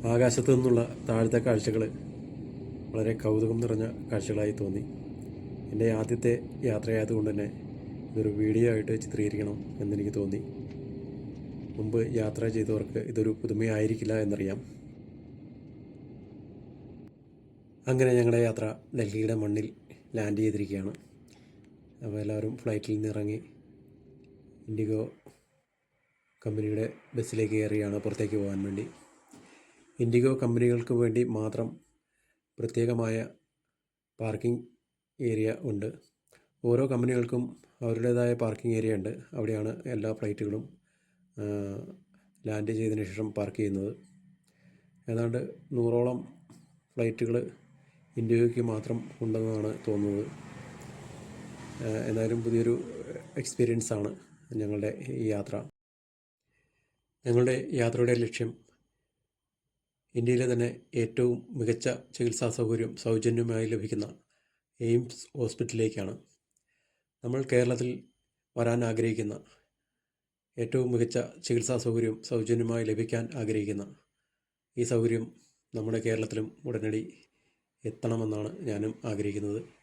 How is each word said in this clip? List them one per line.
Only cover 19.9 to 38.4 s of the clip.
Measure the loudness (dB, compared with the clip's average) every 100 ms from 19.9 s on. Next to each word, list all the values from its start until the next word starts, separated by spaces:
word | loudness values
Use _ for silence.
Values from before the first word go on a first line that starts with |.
| -20 -6 -2
ലാൻഡ് | 0 2
ചെയ്തിരിക്കുകയാണ്. | 2 0 -2 -4 -4 -8 -18 -20 -20 -20 -20 -20 -20 -20 -20 -12
അപ്പോൾ | -8 -4
എല്ലാവരും | -2 -2 -2 -2
ഫ്ലൈറ്റിൽ | -2 -2 0
നിന്ന് | -2 0
ഇറങ്ങി | -2 -4 -4 -8 -20 -20 -20 -20 -20 -20 -20 -20 -20 -20 -20 -8
ഇൻഡിഗോ | -4 0 0 -2 -10 -20 _ _ _ _ _ _ _ _ _ _ _ -6
കമ്പനിയുടെ | -2 -2 0 -2 -6 -8
ബസ്സിലേക്ക് | -6 -2 0 2
കയറിയാണ് | 2 2 2 0 0
പുറത്തേക്ക് | -2 -2 0 0
പോകാൻ | 0 -2
വേണ്ടി. | -2 -4 -6 -12 -20 _ _ -20 -20 -20 -20 _ _ -2
ഇൻഡിഗോ | 4 6 6
കമ്പനികൾക്ക് | 4 2 4 4 4 2
വേണ്ടി | 2 4 4
മാത്രം | 2 0 -2 -2 -4 -6 _ _ _ _ _ _ _ -6
പ്രത്യേകമായ | -2 2 2 2 2 0 -4 -12 _ _ _ _ _ _ _ _
പാർക്കിംഗ് | -4 0 0 0 -4 _ _ _ _ -4
ഏരിയ | 0 2 0 0
ഉണ്ട്. | -4 -2 -4 -8 _ _ _ _ _ _
ഓരോ | 2 4 4
കമ്പനികൾക്കും | 2 2 2 2 0 -2 -8 _ _
അവരുടേതായ | -2 2 4 4 4
പാർക്കിംഗ് | 4